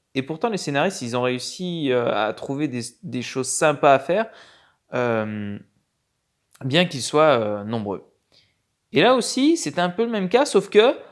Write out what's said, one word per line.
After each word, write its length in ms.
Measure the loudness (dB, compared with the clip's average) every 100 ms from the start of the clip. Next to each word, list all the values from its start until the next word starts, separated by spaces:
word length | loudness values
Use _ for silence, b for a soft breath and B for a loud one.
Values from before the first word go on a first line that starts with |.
| _ -6
Et 60 |
pourtant, 260 | -6 -4 -4
les 100 | -4
scénaristes, 440 | -2 0 0 -2
ils 140 | -4 -2
ont 60 |
réussi, 680 | -2 -2 -8 -10 -8 -4 0
euh, 360 | 0 0 0 -2
à 40 |
trouver 360 | -4 -8 -4 -4
des, 140 | -6 -10 -12
des 200 | -10 -8
choses 260 | -6 -6 -6
sympas 460 | 0 0 4 6
à 40 | 4
faire, 300 | 4 -2 -2 B B B B B _
euh, 640 | -4 0 -2 -2 -6 -8 -10 -16 _ _ _ _ _ _ _ _ _
bien 200 | 0 2
qu'ils 180 | 2 -2
soient, 360 | -2 4 4 4
euh, 260 | 2 -4
nombreux. 460 | -4 -4 -4 -6 -10 _ _ b b b _ _ _
Et 100 | 2
là 120 | 4 4
aussi, 400 | 0 0 2 2
c'était 240 | -2 -2
un 80 | -2
peu 160 | -2
le 60 | -2
même 180 | -2 2
cas, 180 | 2 4
sauf 220 | 2 4
que 280 | 4 4 2 -8